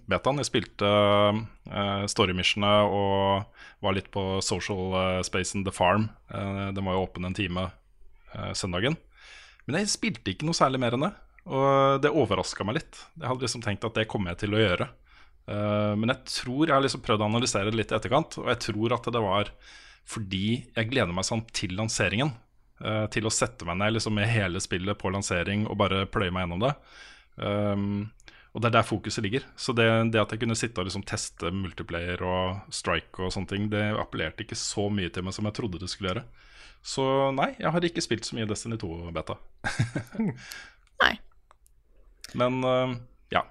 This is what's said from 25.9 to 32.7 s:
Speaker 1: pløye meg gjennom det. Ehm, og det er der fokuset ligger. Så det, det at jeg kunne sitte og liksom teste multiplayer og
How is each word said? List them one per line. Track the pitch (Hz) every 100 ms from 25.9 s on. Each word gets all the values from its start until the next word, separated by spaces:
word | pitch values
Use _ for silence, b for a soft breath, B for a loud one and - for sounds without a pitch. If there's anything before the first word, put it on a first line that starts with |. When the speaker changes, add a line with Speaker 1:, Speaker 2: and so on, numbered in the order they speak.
| 95 98
Speaker 1:
pløye | 120 92
meg | 90 90
gjennom | 87 127
det. | 143 b b b b b -
Ehm, | 104 104 104 101 101 101 107 - - b b
og | 110
det | 117
er | 117
der |
fokuset | 104 104 107 110
ligger. | 104 117 - -
Så | -
det, | 117 113 113 113
det | 110
at | 104
jeg | 110
kunne | 117 113
sitte | 117 -
og | 92
liksom | 98 -
teste | 104 - - 85
multiplayer | 95 92 - - 85 87 87
og | 90 92 92 98 -